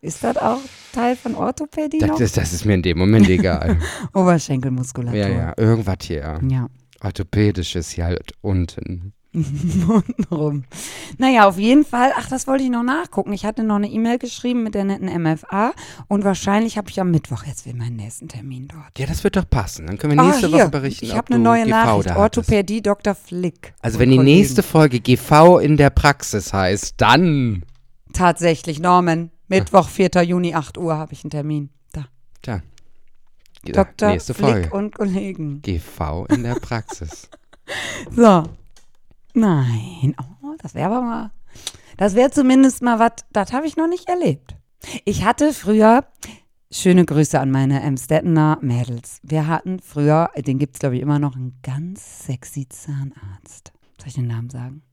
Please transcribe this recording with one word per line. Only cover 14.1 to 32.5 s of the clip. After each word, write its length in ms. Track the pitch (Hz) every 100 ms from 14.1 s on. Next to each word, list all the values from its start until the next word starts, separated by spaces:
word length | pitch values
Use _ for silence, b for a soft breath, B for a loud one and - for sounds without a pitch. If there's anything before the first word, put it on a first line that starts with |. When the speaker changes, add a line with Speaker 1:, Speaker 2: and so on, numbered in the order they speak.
| 240
Speaker 1:
geschrieben 420 | 247 - 247 247
mit 140 | 220 208
der 80 |
netten 240 | 196 196 185
M 180 | 175 160
F 180 | 160 -
A 220 | 190 226 349 B B -
und 160 | 202
wahrscheinlich 540 | 202 185 - 202 226 208
hab 100 | 196
ich 140 | -
am 80 | 180
Mittwoch 340 | 160 - 120
jetzt 220 | 143 131 -
wieder 100 | 120
meinen 200 | 117 117
nächsten 320 | 107 - 160
Termin 400 | 117 135 127 139
dort. 320 | 160 143 -
Speaker 2:
Ja, 80 | 190
das 160 | 165
wird 120 | 202 196
doch 140 | -
passen. 380 | 127 92 - 80
Dann 100 | 101
können 160 | 147 147
wir 40 |
Speaker 1:
Ah, 60 | -
Speaker 2:
nächste 220 | 285 180
Speaker 1:
hier. 100 | 160
Speaker 2:
Woche 100 | 185
berichten, 360 | 143 135 - 226
Speaker 1:
Ich 80 |
Speaker 2:
ob 40 | 214
Speaker 1:
hab 120 | -
eine 60 | 240
Speaker 2:
du 40 |
Speaker 1:
neue 200 | 233 233 220
Speaker 2:
G 60 |
V 40 | 220
Speaker 1:
Nachricht. 300 | 233 208 196
Speaker 2:
da 0 |
hattest. 240 | 185 214 -
Speaker 1:
Orthopädie 440 | - 214 190 220
Doktor 320 | 202 202 208 196
Flick 580 | - 180 180 - - -
Speaker 2:
Also 140 | 120 110
Speaker 1:
und 40 |
Speaker 2:
wenn 80 | 123
die 60 | 131
Speaker 1:
Kollegen. 200 | 135 160
Speaker 2:
nächste 240 | 190 131
Folge 380 | - 160 156 123
G 180 | 113 123
V 400 | - 151 170 175
in 200 | - 151
der 120 | 143
Praxis 640 | - 147 139 - 107 -
heißt, 400 | 98 92 98 - -
dann 680 | 110 135 180 147 120 98 - - _ - _
Speaker 1:
Tatsächlich, 680 | - 180 - 170 160 - 151
Norman. 520 | 180 180 175 165 165 - -
Mittwoch, 420 | 190 190 196 170
vierter 320 | - 185 180
Juni, 320 | 175 180 175
acht 240 | 160 143 -
Uhr, 220 | 170 156
hab 120 | 156
ich 120 | 139
einen 80 | 147
Termin. 400 | 151 147 151 143 _ _
Da. 140 | 156 135 _ - -
Speaker 2:
Tja. 180 | -